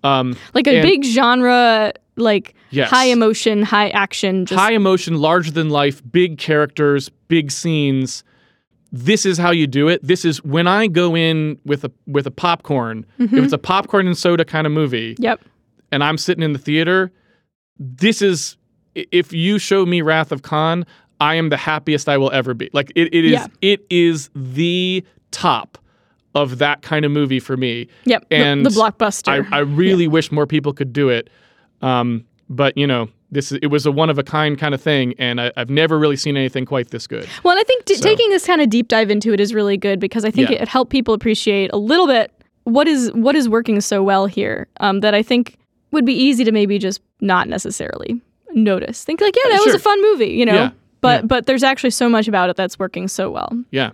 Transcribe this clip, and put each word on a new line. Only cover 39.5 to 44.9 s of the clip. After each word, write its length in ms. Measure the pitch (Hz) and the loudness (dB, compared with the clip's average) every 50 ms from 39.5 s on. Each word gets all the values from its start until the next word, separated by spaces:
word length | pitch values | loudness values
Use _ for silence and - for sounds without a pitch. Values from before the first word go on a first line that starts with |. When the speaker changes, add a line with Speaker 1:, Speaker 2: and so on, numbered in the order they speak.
| 233 | 0
Speaker 2:
really 240 | 214 208 202 196 | -2 -2 -2 -2
good 220 | 190 190 202 196 190 | -2 -2 -4 -2 -2
because 260 | 196 190 - 233 208 | -4 -4 -4 -2 -4
I 60 | 214 | -2
think 180 | 220 - 262 - | 0 0 0 2
Speaker 1:
Yeah. 80 | 254 | 0
Speaker 2:
it, 40 | - 240 | -2 -4
it 40 | |
helped 240 | - - 254 254 - | -2 -2 -2 -2 0
people 220 | - 269 240 - 220 | 0 -2 0 0 -2
appreciate 560 | 214 - 233 214 - - 214 202 196 196 - - | 0 0 0 0 0 0 0 0 0 0 -2 -2
a 40 | |
little 300 | 208 208 220 302 349 370 | -4 0 2 2 2 4
bit 240 | 285 254 233 214 - _ _ _ _ _ _ _ | 2 2 2 0 -2 _ _ _ _ _ _ _
what 220 | 240 226 277 302 | 0 2 2 4
is, 240 | 339 302 269 240 220 - | 2 2 0 0 -2 0
what 220 | 233 220 269 277 | 0 2 2 2
is 120 | 311 262 233 | 2 2 2
working 300 | 208 233 233 - 214 202 | 0 0 0 0 -2 -2
so 220 | 202 - 214 196 196 | 0 -2 -2 0 2
well 220 | 202 196 190 196 | 2 2 2 0
here, 420 | 196 185 202 202 - - - - _ _ - | 0 -2 -4 -4 -4 -6 -8 -10 _ _ -4
um, 200 | - 208 | -2 0